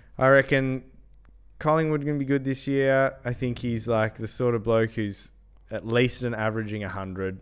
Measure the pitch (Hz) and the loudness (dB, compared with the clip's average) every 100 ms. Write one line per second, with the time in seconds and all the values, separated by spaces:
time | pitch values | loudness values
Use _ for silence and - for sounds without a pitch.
0 | - - 131 139 135 139 135 131 - - | -14 0 6 6 6 2 0 -4 -8 -20
1 | - - - - - - 151 160 160 151 | -20 -20 -20 -20 -20 -4 0 2 2 0
2 | 143 147 135 139 135 131 - 139 135 135 | -2 -2 0 0 0 -4 -2 2 4 4
3 | 135 - 123 120 123 117 120 113 110 113 | 2 0 -6 -4 -2 -2 -4 -4 0 0
4 | 110 - 110 - 123 117 107 113 113 113 | 0 -2 -8 -2 0 0 2 2 2 -2
5 | 104 98 - - - - - 110 113 117 | -6 -6 -14 -20 -20 -20 -12 -10 -2 2
6 | 123 - 123 110 110 110 107 107 101 101 | 2 0 -6 -2 -2 -2 -4 -6 -8 -8
7 | 95 92 95 92 | -8 -6 -6 -6